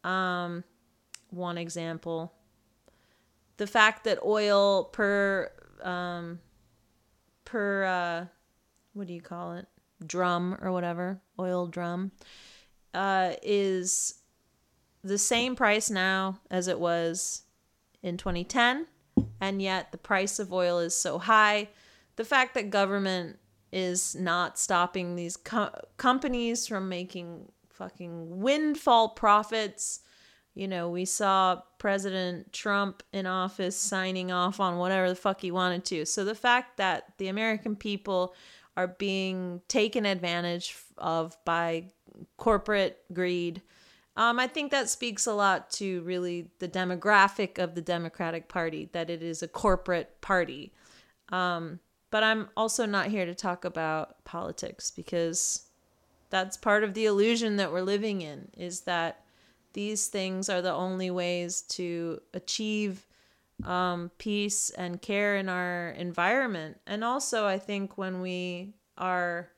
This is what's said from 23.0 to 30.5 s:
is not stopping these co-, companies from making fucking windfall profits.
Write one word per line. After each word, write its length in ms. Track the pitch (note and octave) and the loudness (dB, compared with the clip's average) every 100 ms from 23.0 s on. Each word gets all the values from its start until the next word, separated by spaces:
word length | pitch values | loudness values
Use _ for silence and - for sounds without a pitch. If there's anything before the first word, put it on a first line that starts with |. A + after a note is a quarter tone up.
| F#3+ F#3 E3+ - _ _ _ | 0 -2 -4 -12 _ _ _
is 440 | F#3 F#3 F3 - - | -2 -2 0 -2 -2
not 440 | F3+ F3 F3 - | 0 2 0 -2
stopping 560 | - F3+ F3 F#3+ F3 F3 | 0 2 2 -2 -4 -4
these 220 | E3+ - | -6 -10
co-, 340 | - A3+ G#3 - - - | -4 -2 -2 -6 -16 0
companies 720 | B3 C4 C#4+ B3 A#3 A#3 - | 2 4 0 -2 -2 -2 -2
from 220 | G#3 F#3+ | -4 -4
making 600 | F3+ F3+ F#3 E3+ E3+ - _ _ | -4 -6 -10 -12 -14 -18 _ _
fucking 720 | - F#3 - F3 E3+ E3 F3+ | -16 -16 -12 -12 -10 -10 -2
windfall 680 | A#3 D4 D#4 D4 - A#3 A3 | 2 4 2 2 6 6 6
profits. 920 | - A3 G#3 A3 A3+ G#3+ - - - _ - - _ _ | 4 6 6 6 -2 -2 -4 -8 -8 _ -20 -20 _ _